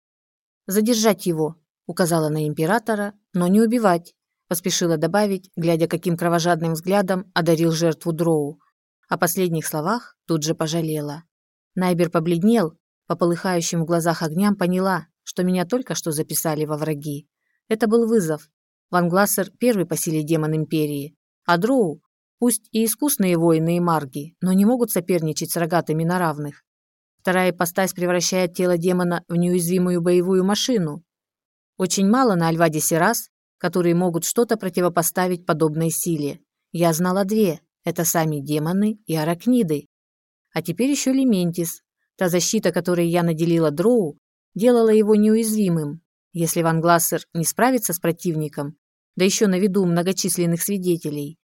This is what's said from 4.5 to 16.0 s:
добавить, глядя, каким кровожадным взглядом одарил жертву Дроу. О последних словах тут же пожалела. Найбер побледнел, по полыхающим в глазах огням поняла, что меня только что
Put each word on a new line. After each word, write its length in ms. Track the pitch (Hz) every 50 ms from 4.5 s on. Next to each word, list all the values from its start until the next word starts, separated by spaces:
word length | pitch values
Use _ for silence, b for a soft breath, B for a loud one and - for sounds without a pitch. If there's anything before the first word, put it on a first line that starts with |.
| 180 170 - 190 - - 180 170 165
добавить, 560 | 151 165 165 180 208 214 202 196 185 - _ _
глядя, 320 | 175 165 170 170 160 165
каким 300 | 160 175 165 - 185 170
кровожадным 560 | 165 175 175 170 170 160 175 170 160 165 165
взглядом 580 | 160 156 165 185 196 202 202 185 190 185 190 -
одарил 380 | - 175 165 170 165 156 165 165
жертву 400 | 165 156 170 165 151 - - 175
Дроу. 460 | 165 156 170 170 160 151 143 143 160 - _ _ _ _ _ _ _ _ _ -
О 100 | 175 165
последних 460 | 185 175 - 196 185 175 165 156 151 -
словах 480 | 165 156 147 185 226 240 - - _ _ _
тут 160 | - 165 156
же 140 | 147 156 160
пожалела. 680 | - 160 156 160 170 160 156 156 151 147 147 143 160 - _ _ _ _ _ _ _ _ _ -
Найбер 340 | 185 185 180 175 170 175 165
побледнел, 640 | - 170 160 175 175 170 180 220 233 226 175 156 - _ _ _ _ _ _
по 80 | - 170
полыхающим 680 | - 185 170 170 165 - 190 180 170 165 - 180 170
в 40 | 160
глазах 360 | 151 170 170 160 170 160 -
огням 340 | 170 151 156 180 202 208 196
поняла, 500 | 202 185 175 180 185 190 190 185 160 - _ _ _
что 220 | _ - - - 180
меня 200 | 180 185 185 175
только 300 | 175 247 254 262 - 160
что 160 | -